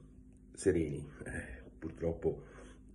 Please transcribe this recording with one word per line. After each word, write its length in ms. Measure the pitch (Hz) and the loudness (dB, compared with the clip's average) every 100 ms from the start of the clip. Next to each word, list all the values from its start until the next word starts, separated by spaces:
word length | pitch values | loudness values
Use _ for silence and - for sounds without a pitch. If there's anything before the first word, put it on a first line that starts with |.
| - - - - - | -18 -20 -20 -20 -18
sereni, 560 | - 95 85 76 69 - - | 4 6 6 4 0 -6 -8
eh, 380 | - - - - - - | -6 -6 -6 -10 -14 -8
purtroppo, 640 | 80 - 82 82 80 - - - - - - | -8 0 0 4 2 2 -8 -16 -16 -16 -18